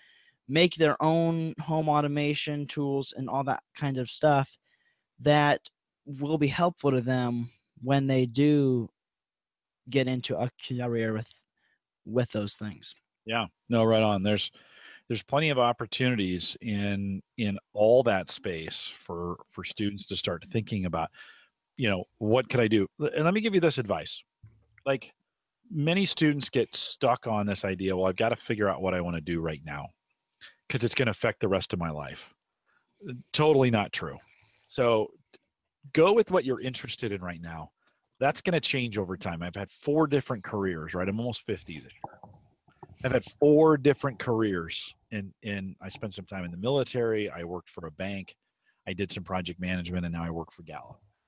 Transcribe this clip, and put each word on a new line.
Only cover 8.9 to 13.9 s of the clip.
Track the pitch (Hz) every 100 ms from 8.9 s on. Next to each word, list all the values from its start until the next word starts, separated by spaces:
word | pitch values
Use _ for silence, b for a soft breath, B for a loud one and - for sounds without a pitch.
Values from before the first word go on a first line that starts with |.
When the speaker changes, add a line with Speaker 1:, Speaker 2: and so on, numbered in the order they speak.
| - _ _ _ _ _ _ _ _ -
Speaker 1:
get | 135 127
into | 127 - 90
a | 123 - -
career | 123 123 117 113
with, | 110 110 - _ _ _ _ _ _ -
with | 117 117
those | 107 101 -
things. | 107 - - - _ _ -
Speaker 2:
Yeah, | 117 113 - _
no, | 117
right | 113